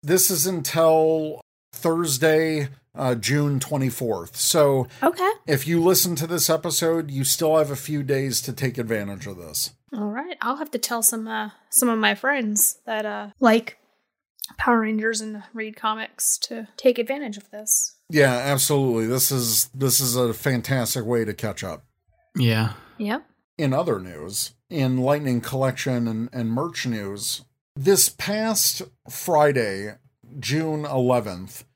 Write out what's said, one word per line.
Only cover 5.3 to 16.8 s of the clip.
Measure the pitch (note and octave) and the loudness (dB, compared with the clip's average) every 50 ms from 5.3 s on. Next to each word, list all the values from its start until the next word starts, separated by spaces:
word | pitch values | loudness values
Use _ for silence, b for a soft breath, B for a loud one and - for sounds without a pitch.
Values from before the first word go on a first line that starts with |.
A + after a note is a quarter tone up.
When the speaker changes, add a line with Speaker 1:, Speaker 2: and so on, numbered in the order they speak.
| A4 - _ | 0 -2 _
Speaker 1:
if | - D3 C3+ C#3 | 0 0 0 2
you | D3+ E3+ E3+ E3 | 2 2 4 4
listen | F#3 F#3 F#3 - F3+ F3 | 6 4 4 2 2 0
to | C#3 D#3+ | -2 -4
this | D#3+ F3 E3 - - | -4 -2 -2 2 2
episode, | D#3+ D#3+ - F3 D3 - F3 E3 E3 E3 D#3+ D3 | 0 0 0 -2 -2 0 2 2 2 0 -2 -2
you | C#3 C3+ C3+ | -4 -2 0
still | C3+ - - E3 D#3 D#3 D#3+ | 0 0 2 2 4 4 4
have | D3+ C#3+ | 4 2
a | C#3+ | -2
few | C3 - - D3+ D3 C#3 | -8 -6 -4 -4 -4 -2
days | C3 C#3 C3+ C#3 C#3 A#2+ - - | 0 0 0 0 -2 -2 -4 -4
to | - A#2 | -6 -6
take | - C#3 C3 A#2 C3+ | -2 -2 -2 -2 -2
advantage | A#2+ A2 A2+ G#2+ G2+ G2+ G2+ F#2+ - | -4 -2 -2 -4 -4 -6 -10 -10 -12
of | G2+ F#2+ | -14 -14
this. | F2 E2+ D#2 D2 - - - _ _ _ _ - | -14 -14 -10 -6 -6 -6 -6 _ _ _ _ -8
Speaker 2:
All | A3 G#3 G#3 | -6 -6 -6
right. | G#3 B3 D4 F4+ F4+ _ | -6 -8 -10 -10 -8 _
I'll | - A#3+ C4 | -4 -4 -4
have | C#4+ D4+ D4 | -4 -6 -6
to | - A#3+ | -6 -6
tell | A#3+ - A#3+ A#3 A3 | -4 -2 -4 2 2
some, | - - A3+ A3 A3 | 2 0 0 -8 -6
uh, | A3 A3 G#3+ G#3+ - _ _ _ | -6 -6 -6 -8 -12 _ _ _
some | - - B3+ A#3+ | 2 2 4 4
of | A3+ A3 | 2 4
my | G#3+ G#3 G#3 | 2 2 2
friends | G3+ - C4 C#4+ C#4 A#3+ G#3+ G#3+ G#3 - - - _ _ | 2 0 -2 0 0 0 -2 0 0 0 0 -2 _ _
that, | - A3+ G#3+ G#3+ | -8 -6 -6 -6
uh, | G#3+ G#3 G#3 G#3 G3+ - _ | -6 -8 -8 -12 -14 -4 _
like | - A#3 A3 A3+ A3+ - - _ _ _ _ _ _ _ _ _ _ _ _ _ - - - | 4 6 6 4 2 -2 -16 _ _ _ _ _ _ _ _ _ _ _ _ _ -16 -16 -8
Power | - - - A#3+ A3+ | -4 0 2 2 2
Rangers | A3 G#3+ A3 G#3+ G#3+ A3+ A3+ G#3+ | 2 0 -2 -2 -2 -2 -2 -2
and | A3 G#3+ G#3+ G#3 G3 - _ | -6 -8 -12 -14 -16 -16 _
read | A3+ A3 A3 G#3+ | -10 -10 -10 -10
comics | - - G#3+ G#3+ A3 A3 - _ - - - - - | -6 -4 -4 -4 -4 -8 -14 _ -4 -2 -2 -2 -2
to | - - A#3+ A3+ A3 G#3 _ | -4 -8 -8 -12 -12 -14 _
take | - | 2